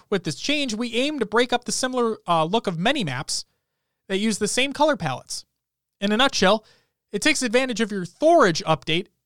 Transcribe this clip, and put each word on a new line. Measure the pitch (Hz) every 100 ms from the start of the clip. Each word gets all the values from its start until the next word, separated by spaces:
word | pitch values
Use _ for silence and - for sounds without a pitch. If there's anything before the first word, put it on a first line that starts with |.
| _
With | 202
this | - 143
change, | - 294 277
we | 214 240
aim | 220 277 311
to | 208
break | 220 247
up | 247
the | -
similar, | - 262 254 233 214 -
uh, | 170
look | 160 220 214
of | 165
many | 196 294
maps | 170 127 - - - _ _ _ _ _ -
that | 196
use | 220 208
the | 208
same | - 269
color | 269 302 262
palettes. | 156 127 - - - _ _ _ _ _
In | 202
a | 214
nutshell, | 269 - 185 214 - _ _ _ _
it | 202
takes | 302 302
advantage | 247 240 262 214
of | 226
your | 202 170
Thorage | - 302 339 220 156
update | - 156 - 160 202 _